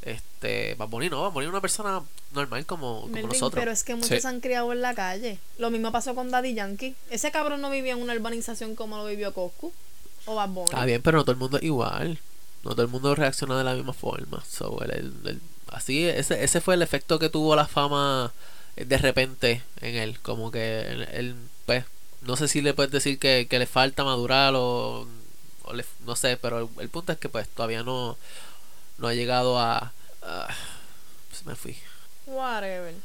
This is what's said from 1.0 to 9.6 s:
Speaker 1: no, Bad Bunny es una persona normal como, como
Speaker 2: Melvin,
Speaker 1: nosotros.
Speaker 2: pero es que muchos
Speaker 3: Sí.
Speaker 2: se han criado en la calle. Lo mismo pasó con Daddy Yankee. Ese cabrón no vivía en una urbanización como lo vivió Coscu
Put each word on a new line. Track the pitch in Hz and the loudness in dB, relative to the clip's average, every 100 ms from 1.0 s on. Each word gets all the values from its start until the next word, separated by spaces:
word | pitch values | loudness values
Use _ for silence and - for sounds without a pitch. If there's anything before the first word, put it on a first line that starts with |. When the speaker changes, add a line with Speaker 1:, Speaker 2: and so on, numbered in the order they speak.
| 160 | -2
Speaker 1:
no, | 143 | 0
Bad | 185 | 0
Bunny | 139 143 | 0 -2
es | |
una | 196 | -2
persona | 190 - 208 190 151 - - | 0 0 0 -2 -4 -6 -4
normal | 139 143 120 160 | -2 -2 -2 -4
como, | 175 131 110 | -4 -2 -2
como | 107 | -4
Speaker 2:
Melvin, | 226 220 | -4 -2
Speaker 1:
nosotros. | 254 247 247 | 0 2 2
Speaker 2:
pero | 233 | 0
es | 214 | 0
que | - | -2
muchos | 233 233 | 0 2
Speaker 3:
Sí. | 233 | 2
Speaker 2:
se | 262 | 2
han | 247 | -2
criado | 262 247 240 | 0 0 0
en | 240 | 0
la | 247 | 0
calle. | 233 190 185 240 196 - - | 0 -2 -2 -4 -4 -6 -2
Lo | 233 | 0
mismo | 233 226 | 0 0
pasó | 233 247 | 0 0
con | 254 254 | -2 0
Daddy | 254 254 | 2 2
Yankee. | 226 196 196 262 262 - | -2 -2 -4 -4 -6 -4
Ese | 233 302 | -2 0
cabrón | 302 302 285 | 0 0 0
no | 277 | 0
vivía | 269 262 | 0 0
en | 247 | -2
una | 240 | -2
urbanización | 233 220 233 226 226 220 220 | -2 -2 -2 -2 -4 -4 -4
como | 220 208 | -4 -4
lo | 214 | -4
vivió | 208 202 | -2 -2
Coscu | 196 180 - | -2 -4 -4